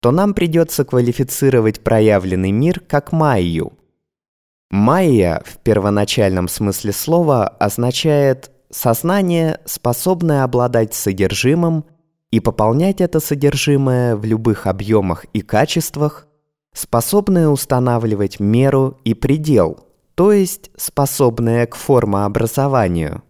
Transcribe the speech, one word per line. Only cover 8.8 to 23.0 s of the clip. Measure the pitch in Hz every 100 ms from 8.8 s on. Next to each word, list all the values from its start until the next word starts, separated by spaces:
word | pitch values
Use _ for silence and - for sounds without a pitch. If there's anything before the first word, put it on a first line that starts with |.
| 127 113 165 196 190 170 160 -
способное | - - 120 123 - 180 170 143
обладать | 131 123 123 120 107
содержимым | - - 95 95 98 127 160 170 160 151 _ _ _ _
и | 220
пополнять | 117 - 107 123 180 196
это | 175 160
содержимое | - 143 143 139 - 143 135 127 123 110
в |
любых | 107 110 113 104 98
объемах | 95 101 110 95 82 -
и | 110
качествах, | - 107 151 - 156 - 151 - _ _ _ _ _
способное | - - 120 - 202 202 185 160
устанавливать | 139 - 127 127 120 113 104 101 -
меру | 101 113 135 135 131 -
и | -
предел, | 113 - 147 151 131 82 - _ _ _
то | - 190
есть | 208 185 - - _
способное | - - 139 - 131 117 117 117 120
к |
формообразованию. | - - 131 110 98 101 101 113 - 139 131 98 85